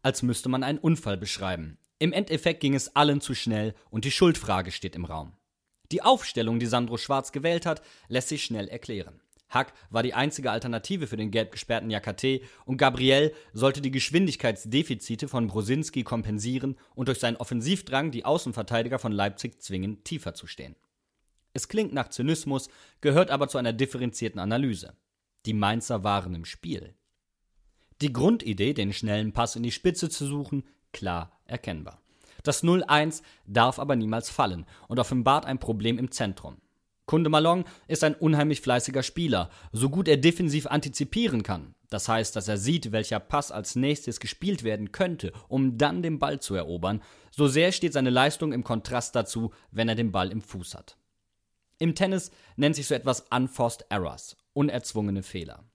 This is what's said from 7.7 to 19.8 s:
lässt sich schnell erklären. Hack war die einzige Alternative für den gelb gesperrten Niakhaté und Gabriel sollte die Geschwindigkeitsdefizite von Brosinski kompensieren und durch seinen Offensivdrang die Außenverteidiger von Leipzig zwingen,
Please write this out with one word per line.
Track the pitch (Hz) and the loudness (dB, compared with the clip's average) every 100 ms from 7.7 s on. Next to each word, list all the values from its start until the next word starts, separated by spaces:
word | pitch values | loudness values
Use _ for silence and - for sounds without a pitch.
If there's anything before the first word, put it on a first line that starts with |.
| 151 - - - | -4 -8 -20 -4
lässt | 123 - | -2 -2
sich | 151 | -6
schnell | - 110 101 | -4 -6 -6
erklären. | 117 - 104 85 - _ _ _ | -10 -8 -8 -8 -16 _ _ _
Hack | 123 135 - - | -2 -2 -8 -4
war | 113 | -2
die | 120 | 0
einzige | - 143 151 131 | 0 -2 -2 -4
Alternative | 110 120 113 - 190 131 | -4 -4 -6 -4 -6 -4
für | 107 | -4
den | 107 | -2
gelb | 113 107 | 0 -2
gesperrten | - - 113 110 | -6 -4 -2 0
Niakhaté | 107 107 98 131 131 131 - | -4 -4 -2 0 0 -4 -18
und | - 131 | -6 2
Gabriel | 135 123 131 135 151 - - | 2 4 6 6 4 0 -14
sollte | 107 135 139 | 2 2 2
die | 139 | -2
Geschwindigkeitsdefizite | 131 - 160 190 - 123 104 110 131 165 127 - 113 143 | -2 0 2 2 2 -2 -2 0 0 0 -4 -4 -6 -4
von | 127 113 | -2 0
Brosinski | 101 104 139 151 135 | -2 0 0 0 -4
kompensieren | 113 117 107 107 110 127 135 131 _ - | -2 -4 -2 -4 -2 -2 -4 -6 _ -4
und | 123 | -2
durch | 127 | 0
seinen | 120 117 | -2 -2
Offensivdrang | 117 120 127 196 - 131 156 | -4 -2 0 -2 0 -2 -2
die | 120 | -2
Außenverteidiger | 123 165 135 117 101 117 120 131 | 0 0 0 -6 -2 0 0 -2
von | 117 | -2
Leipzig | 101 101 101 113 - | 0 0 -2 -12 -12
zwingen, | - 95 | -6 -4